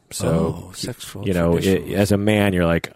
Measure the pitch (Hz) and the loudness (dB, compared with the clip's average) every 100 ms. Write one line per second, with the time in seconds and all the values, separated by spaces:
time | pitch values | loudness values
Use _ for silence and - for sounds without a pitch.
0 | _ - 85 82 82 82 92 - - - | _ -6 0 0 0 -4 -10 -12 -12 -12
1 | - 95 101 90 85 85 95 92 - 98 | -14 -8 -2 0 2 2 2 0 0 0
2 | 101 101 104 107 101 90 85 85 - | 2 2 2 2 2 2 2 0 -2